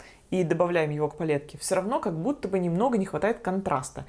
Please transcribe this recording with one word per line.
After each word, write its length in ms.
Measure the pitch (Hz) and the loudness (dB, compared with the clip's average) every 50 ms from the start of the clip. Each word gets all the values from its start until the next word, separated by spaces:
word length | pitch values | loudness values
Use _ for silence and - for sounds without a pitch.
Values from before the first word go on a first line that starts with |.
| - - - - - - | -20 -20 -20 -20 -8 -2
и 100 | 180 185 | 0 0
добавляем 480 | 175 151 165 160 180 175 175 170 156 147 | 2 2 4 2 2 4 4 2 2 2
его 180 | 147 147 151 147 | 0 0 -2 -2
к 80 | - | -2
палетке, 420 | - 175 156 147 - - - - 147 | -2 0 0 0 0 -2 -6 -12 -10
все 180 | - - 185 | -4 0 0
равно 240 | 185 185 208 262 311 | 0 0 0 -2 0
как 200 | 285 208 170 160 | 0 -2 -2 -2
будто 280 | 165 247 285 - - 196 | -2 -2 -2 -2 -2 -2
бы 100 | 196 190 | 0 0
немного 400 | 180 175 165 180 233 269 240 208 | 0 2 2 2 2 2 2 0
не 80 | 190 | 0
хватает 320 | - - 151 190 208 233 233 | -2 -2 0 0 0 0 -2
контраста. 680 | - 185 185 196 190 196 147 131 139 - - 135 135 | -4 -2 -2 -2 0 0 -2 -2 -2 -6 -10 -12 -14